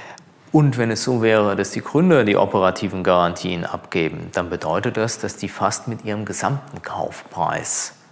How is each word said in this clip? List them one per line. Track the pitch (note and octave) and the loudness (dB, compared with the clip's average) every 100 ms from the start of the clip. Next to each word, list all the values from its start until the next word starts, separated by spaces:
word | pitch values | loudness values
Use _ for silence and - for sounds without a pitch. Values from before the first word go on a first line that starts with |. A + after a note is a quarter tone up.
| - - - _ - | -18 -20 -20 _ 0
und | D#3 D3 A#2+ | 4 4 4
wenn | A2+ | 0
es | G#2+ | 0
so | - B2 | 0 2
wäre, | A2+ A2 G#2 | 4 4 4
dass | G2 F#2+ | 2 -2
die | - | -6
Gründer | - C#3+ F#3 D3+ | -2 2 6 6
die | G#2 G2 | 6 4
operativen | G2 G#2 F#2 F2+ G2 F#2+ | 4 4 2 2 -2 -2
Garantien | F2+ F2+ E2+ F2 F2+ F2 E2 | 2 4 4 0 -4 -4 -6
abgeben, | F2+ - F#2 D#2+ E2 E2 | -8 -4 -2 -2 -4 -6
dann | F2+ F2 | -4 -4
bedeutet | F2 D#2+ F2 B2 A2 | -4 -2 -2 -2 -2
das, | A2+ - | -4 -4
dass | - - | -8 -8
die | G2 | -10
fast | - G2 - - | -2 -2 -2 -6
mit | A2 G#2+ | -8 -6
ihrem | G#2+ | -6
gesamten | G#2 F#2+ F#2+ C#3 - - | -6 -4 -2 -2 -8 -14
Kaufpreis | - - - - - - D#2+ D#2+ - - - - _ | -10 -8 -8 -10 -12 -4 -4 -2 -4 -4 -6 -12 _